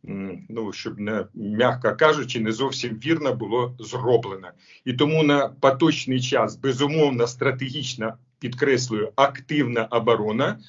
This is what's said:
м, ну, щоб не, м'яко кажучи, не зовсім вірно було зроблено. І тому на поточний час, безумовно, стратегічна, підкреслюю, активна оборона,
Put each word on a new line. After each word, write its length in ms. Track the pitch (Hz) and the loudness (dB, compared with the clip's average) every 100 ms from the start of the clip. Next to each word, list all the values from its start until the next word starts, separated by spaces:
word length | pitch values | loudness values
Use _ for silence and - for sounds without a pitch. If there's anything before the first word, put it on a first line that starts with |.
| - | -12
м, 380 | 101 98 87 - | -10 -10 -12 -12
ну, 240 | 113 107 | -8 -8
щоб 280 | 95 - - | -8 -10 -8
не, 240 | 104 107 95 | -6 -4 -6
м'яко 600 | - 104 107 123 127 113 104 | -8 -6 2 2 2 -2 2
кажучи, 440 | 156 151 127 123 | 4 2 -2 -4
не 120 | 110 | -2
зовсім 420 | 110 135 117 123 | -2 -2 -4 -6
вірно 400 | 107 120 160 143 | -6 -2 -2 0
було 400 | 123 104 117 120 123 | -4 -2 -2 -2 -6
зроблено. 720 | 107 127 131 117 101 95 92 - _ - | -10 -6 2 2 2 -12 -14 -20 _ -14
І 80 | - | -6
тому 300 | 127 147 156 | 0 2 4
на 260 | 151 143 135 | 4 4 2
поточний 720 | - 139 131 165 156 - 131 | 2 2 4 2 2 0 -2
час, 360 | 127 131 113 - | 0 0 0 -2
безумовно, 680 | 139 127 143 156 147 123 120 | -2 0 0 4 2 4 0
стратегічна, 920 | - 131 127 135 147 - - 110 113 _ _ | 0 -2 0 -4 -6 -8 -6 -6 -6 _ _
підкреслюю, 760 | - 127 147 127 123 107 104 - | -10 -2 2 2 0 -4 -4 2
активна 680 | 139 135 - 147 127 117 | 2 2 -6 -2 0 0
оборона, 760 | 113 117 110 113 107 107 151 220 | 0 0 2 2 2 0 -2 -2